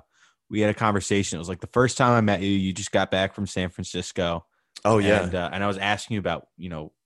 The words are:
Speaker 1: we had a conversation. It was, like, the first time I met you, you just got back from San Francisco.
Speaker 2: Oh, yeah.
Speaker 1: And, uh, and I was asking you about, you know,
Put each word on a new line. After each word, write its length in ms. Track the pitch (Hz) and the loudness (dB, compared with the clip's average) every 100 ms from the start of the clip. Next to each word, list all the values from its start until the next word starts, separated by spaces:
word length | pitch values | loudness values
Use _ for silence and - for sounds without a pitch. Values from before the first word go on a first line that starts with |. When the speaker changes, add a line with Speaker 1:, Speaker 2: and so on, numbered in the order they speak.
| - _ _ _ - | -10 _ _ _ -6
Speaker 1:
we 120 | 107 | 0
had 100 | 107 | 0
a 20 | |
conversation. 600 | 104 110 101 - 101 95 80 | 2 2 2 0 0 0 -6
It 40 | |
was, 100 | 85 | -8
like, 120 | 90 | -10
the 60 | - | -2
first 300 | 123 123 - | 2 2 4
time 160 | 123 120 | 4 6
I 40 | |
met 200 | 107 92 | 4 2
you, 80 | 98 | 2
you 240 | 98 95 | 0 0
just 180 | 95 101 | -4 -2
got 200 | 98 95 | 0 2
back 240 | 95 95 - | 0 0 -2
from 100 | 98 | -6
San 240 | 95 90 | -4 -4
Francisco. 760 | - 92 90 - - 85 85 - _ _ - 104 | -6 -8 -8 -6 -4 -2 -2 -8 _ _ -2 2
Speaker 2:
Oh, 120 | 110 | 4
yeah. 240 | 101 104 | 4 2
Speaker 1:
And, 140 | 90 90 | 2 -4
uh, 160 | 87 | -4
and 100 | 92 | -4
I 40 | 101 | -4
was 100 | 95 | -2
asking 380 | 101 104 - 107 | -2 -2 -2 -4
you 40 | |
about, 280 | 90 80 - - | -2 -4 -8 -16
you 120 | 87 | -12
know, 240 | 78 78 _ | -10 -12 _